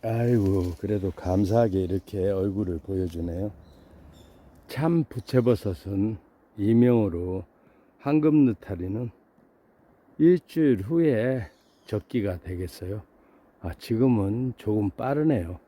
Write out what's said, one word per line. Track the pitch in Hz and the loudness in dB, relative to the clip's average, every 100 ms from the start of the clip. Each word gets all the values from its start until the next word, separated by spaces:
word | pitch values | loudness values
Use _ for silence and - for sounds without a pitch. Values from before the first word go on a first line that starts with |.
아이고, | 117 113 120 120 98 98 90 85 | -2 0 2 4 4 2 -2 -4
그래도 | 98 104 92 | -4 -2 -2
감사하게 | - 90 92 98 113 117 95 | -6 -2 0 2 2 2 0
이렇게 | 92 95 - 104 92 | -2 -4 -6 -4 -2
얼굴을 | 98 98 98 95 82 | 0 -2 -2 -4 -6
보여주네요. | 85 95 92 85 85 85 104 - - - - - - - - - - - - | -6 -4 -4 -6 -8 -6 -8 -10 -20 -20 -20 -20 -20 -20 -20 -20 -20 -20 -12
참 | - 160 170 | -4 0 0
부채버섯은, | 143 - - 127 120 117 104 90 95 98 107 110 _ _ _ - | -2 -8 -2 2 2 0 -2 -8 -6 -2 -2 -4 _ _ _ -4
이명으로 | 104 117 123 120 104 85 90 92 90 _ _ _ _ _ | 2 6 6 4 2 -2 -6 -6 -10 _ _ _ _ _
황금느타리는 | 139 151 156 151 135 104 - 92 90 104 123 - _ _ _ _ _ _ _ _ _ - | 0 2 4 4 4 2 -8 -8 -6 -6 -8 -12 _ _ _ _ _ _ _ _ _ 2
일주일 | 160 180 _ - 151 113 | 4 4 _ 0 2 2
후에 | 98 165 160 117 120 131 95 _ _ _ - | 0 0 2 2 0 -2 -6 _ _ _ -8
적기가 | 107 - 123 101 90 | -8 -4 -4 -4 -6
되겠어요. | 90 90 90 - 90 104 - _ _ _ _ _ | -8 -8 -8 -10 -10 -10 -12 _ _ _ _ _
아, | 87 | -12
지금은 | 80 - 113 131 117 98 110 127 120 | -10 -4 0 2 2 0 -2 -4 -6
조금 | 107 107 101 | -2 0 -2
빠르네요. | - 120 143 156 127 85 92 | -4 -4 0 0 0 -2 -10